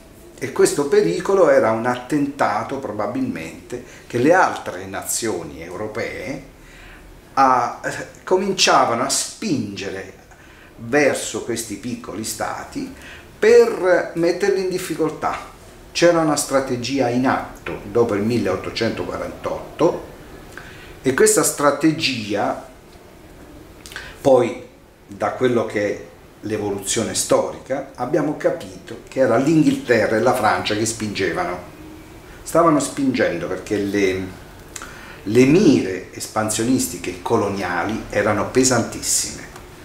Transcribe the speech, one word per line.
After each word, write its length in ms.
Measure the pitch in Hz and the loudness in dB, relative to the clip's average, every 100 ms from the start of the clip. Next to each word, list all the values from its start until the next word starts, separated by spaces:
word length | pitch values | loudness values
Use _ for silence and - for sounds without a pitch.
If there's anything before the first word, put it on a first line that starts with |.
| - - - - | -20 -20 -20 -12
e 80 | 131 | -6
questo 340 | - 190 - 139 | 2 2 2 2
pericolo 640 | 208 165 175 - 196 160 | 2 2 0 0 4 6
era 200 | 135 113 | 6 4
un 160 | 113 120 | 2 0
attentato 920 | 123 - 147 143 - 110 104 120 135 | -4 -2 0 0 0 0 -2 -4 -6
probabilmente 1040 | 107 104 101 131 123 82 80 82 - 123 - - - | -6 -6 -4 -4 -4 -6 -10 -14 -12 -12 -12 -20 -6
che 100 | 117 | 2
le 160 | 135 | 4
altre 540 | 185 139 - - 92 95 | 6 4 0 -8 -10 -8
nazioni 720 | 95 - - 113 92 78 69 | -8 -6 -4 -2 -4 -6 -12
europee 840 | 85 90 107 107 80 76 92 151 - - - - - - - - - | -12 -10 -8 -6 -8 -8 -10 -10 -14 -20 -20 -20 -20 -20 -20 -20 -4
a, 460 | - 131 127 120 - | 2 4 4 0 -4
eh, 240 | 143 147 135 - | -8 -8 -10 -10
cominciavano 800 | - 185 202 - - 156 117 117 | 0 0 2 2 4 6 4 0
a 60 | 143 | -2
spingere 1040 | - - - 220 131 104 95 95 95 95 - - - - - - - | -2 -4 -6 -4 -2 -2 -8 -8 -8 -12 -18 -20 -20 -20 -20 -20 -16
verso 640 | 117 139 139 - - 107 | -2 2 2 0 -4 -6
questi 320 | 107 113 - 101 | -6 -6 -6 -10
piccoli 480 | 123 113 - 90 | -8 -10 -10 -10
stati 680 | 110 - - - - - - - - - - - | -8 -6 -6 -8 -10 -10 -10 -12 -18 -20 -20 0
per 760 | 214 240 233 - 185 175 - 170 | 6 8 8 4 4 4 2 0
metterli 460 | 170 180 202 190 | 0 2 2 2
in 80 | 185 | 0
difficoltà. 680 | 180 - 156 156 - - - - - - - - | -4 -4 -2 -4 -2 -4 -6 -10 -18 -20 -20 -12
C'era 300 | - 170 170 | 2 4 6
una 160 | 156 143 | 2 0
strategia 720 | - 139 131 123 117 139 120 | 0 0 0 -4 -2 0 0
in 180 | 123 131 | 2 2
atto 520 | 92 - - - 78 | 0 -4 -12 -10 -10
dopo 320 | 107 110 117 104 | -2 2 2 2
il 80 | |
milleottocentoquarantotto 1800 | 107 120 95 90 87 - - - 87 87 87 - 92 - - - 156 - - - - - - - - - - - | 0 0 0 -2 -4 -4 -4 -4 -6 -6 -8 -8 -8 -8 -8 0 0 0 -8 -18 -20 -20 -20 -18 -18 -18 -20 -6
e 100 | 123 | -2
questa 300 | 127 214 165 | 4 4 4
strategia, 1200 | 147 - 143 135 160 151 - 120 101 101 123 - - - - - - - - - - - - - - - - - | 0 2 2 4 2 2 -2 -4 -4 -2 -2 -4 -10 -20 -20 -20 -20 -20 -20 -20 -20 -20 -20 -20 -16 -16 -16 -2
poi, 420 | 143 135 170 - - - - _ - | 4 6 4 -2 -12 -20 -20 _ -20
da 280 | 101 104 | -6 -4
quello 340 | - 127 117 107 | 0 2 2 0
che 200 | 107 101 | -2 -2
è 220 | - - - - - - | -4 -10 -20 -20 -14 -8
l'evoluzione 680 | 104 101 98 - 117 98 | -4 -4 -4 -4 -4 -2
storica, 800 | - - 131 - - - 135 - | -4 0 0 0 -6 -8 -8 -8
abbiamo 420 | - 127 160 147 143 | -8 -2 -2 -2 -2
capito 640 | - - - - - 110 - | -2 -2 -8 -16 -16 -16 -8
che 120 | 127 | 0
era 180 | 127 117 | 2 2
l'Inghilterra 800 | 135 160 139 127 - 113 98 110 | 4 4 4 2 2 2 4 2
e 60 | |
la 120 | 120 | 2
Francia 400 | 113 107 90 92 107 | 2 2 0 -2 -2
che 120 | 110 | -2
spingevano. 680 | - 107 90 92 85 90 90 - - - - - - - - | -4 -6 -2 -2 -2 -4 -8 -12 -18 -20 -20 -20 -20 -20 -18
Stavano 380 | - 160 170 147 | -2 4 4 4
spingendo 640 | 139 - 139 113 92 85 87 | 0 -2 0 2 2 0 -4
perché 320 | 92 - 104 | -6 -2 -2
le, 480 | 101 101 95 92 95 95 - - - - - - - - | 0 2 2 0 -6 -12 -18 -20 -16 -16 -14 -18 -18 -12
le 240 | 101 117 131 | 0 4 6
mire 640 | 165 220 - 95 92 92 | 8 6 6 2 -4 -10
espansionistiche 1000 | - - 110 107 - 117 127 - 87 87 | -14 -6 -2 -2 0 0 0 0 -6 -8
e 100 | 90 | -8
coloniali 840 | - 113 101 98 90 87 98 110 - | 0 0 0 -2 -4 -2 -2 -4 -4
erano 400 | 104 104 101 95 | 0 0 0 0
pesantissime. 920 | 131 127 120 107 - - - - - - - - - | 2 4 2 0 -6 -4 -2 -4 -8 -14 -18 -20 -20